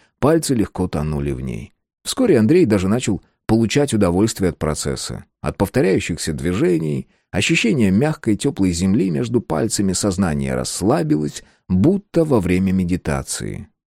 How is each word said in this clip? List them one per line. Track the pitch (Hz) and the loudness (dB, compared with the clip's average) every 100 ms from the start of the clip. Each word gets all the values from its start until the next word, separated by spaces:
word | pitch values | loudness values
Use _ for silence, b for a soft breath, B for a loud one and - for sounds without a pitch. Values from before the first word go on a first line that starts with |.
| b b | b b
пальцы | 131 165 156 | 2 2 2
легко | 127 95 - 92 | 0 -2 -2 -4
тонули | 78 78 76 71 | -2 -2 -2 -4
в | 64 | -6
ней. | 65 55 - _ _ _ | -6 -10 -12 _ _ _
Вскоре | - - 247 139 | -8 -2 2 4
Андрей | 110 170 143 | 6 4 4
даже | 104 92 | 2 2
начал | 120 123 90 - _ - | -2 -2 -4 -6 _ 0
получать | 113 113 143 143 110 | 2 2 2 2 2
удовольствие | 95 87 110 - 92 | 2 2 2 0 -2
от | 78 | -2
процесса, | 78 76 - 65 - 57 - _ | -4 -4 -4 -6 -8 -12 -14 _
от | 71 - | -6 -2
повторяющихся | - - 175 175 - 78 - | -2 0 2 0 -2 -6 -6
движений, | 156 80 95 170 - 78 69 - _ _ | -4 -2 0 0 0 -2 -6 -8 _ _
ощущения | 90 - 170 233 160 101 | -4 0 0 0 2 2
мягкой | 95 147 156 - 104 | 2 2 0 -2 0
теплой | 139 135 95 | -2 0 0
земли | 82 95 104 185 | 0 0 2 0
между | 151 120 120 | -2 -2 -2
пальцами, | - - 113 - 98 | -2 -2 -2 0 -2
сознание | 90 104 92 92 71 67 | 0 -2 0 0 0 -2
расслабилось, | 64 65 - 92 156 156 151 76 - - b b | -4 -4 -2 0 0 0 -2 -2 -8 -16 b b
будто | 92 123 196 - - 160 | 2 4 2 0 0 2
во | 123 | 2
время | 87 90 95 | 2 2 2
медитации. | 92 87 90 - 69 65 - 53 50 - _ | 0 0 -2 -2 -4 -6 -8 -8 -10 -14 _